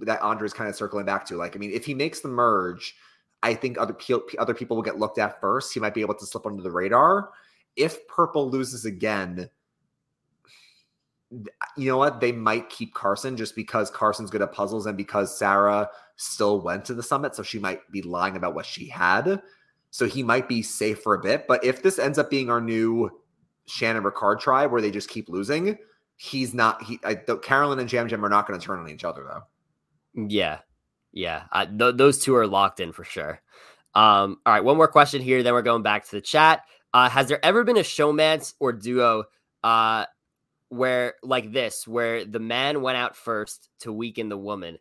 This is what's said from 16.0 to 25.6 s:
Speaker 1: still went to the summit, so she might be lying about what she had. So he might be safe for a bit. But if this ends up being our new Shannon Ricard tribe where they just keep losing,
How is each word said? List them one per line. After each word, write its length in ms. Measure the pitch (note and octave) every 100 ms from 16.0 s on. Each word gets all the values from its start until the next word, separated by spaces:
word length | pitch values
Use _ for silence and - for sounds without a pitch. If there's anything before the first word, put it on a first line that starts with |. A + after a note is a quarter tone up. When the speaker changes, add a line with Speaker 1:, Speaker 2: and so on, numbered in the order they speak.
| - -
Speaker 1:
still 440 | - - G#2 G#2
went 240 | E2+ F#2+ -
to 80 |
the 80 | A#2+
summit, 340 | A2+ C#3 C#3+ -
so 60 |
she 160 | G2+ A2
might 320 | G2 F2+ -
be 100 | G2
lying 320 | F2 F2 F#2 F#2+
about 180 | F2+
what 120 | D#2+ D#2+
she 220 | - -
had. 540 | - F2+ G2 D#3+ G3 - _ _ _ _
So 160 | - A#2
he 180 | C3+
might 240 | A#2+ B2 B2+
be 140 | A#2
safe 400 | A2+ - G#2+ G#2
for 140 | - F#2+
a 40 |
bit. 280 | F#2+ C#3+ -
But 160 | B2+
if 180 | B2 B2+
this 160 | F#3+ F#3
ends 200 | C3+ D3
up 100 | D3
being 200 | C#3 B2
our 120 | A#2+
new 480 | A2+ A2+ A2+ A2+ G#2+ - _ _ _ _ -
Shannon 380 | - A2+ A2+
Ricard 360 | G2+ - G2+ G#2
tribe 320 | - C3 C#3+
where 100 | A#2+
they 100 | G#2+
just 180 | G2+ -
keep 200 | A2+ G#2
losing, 480 | F2+ G2+ D3+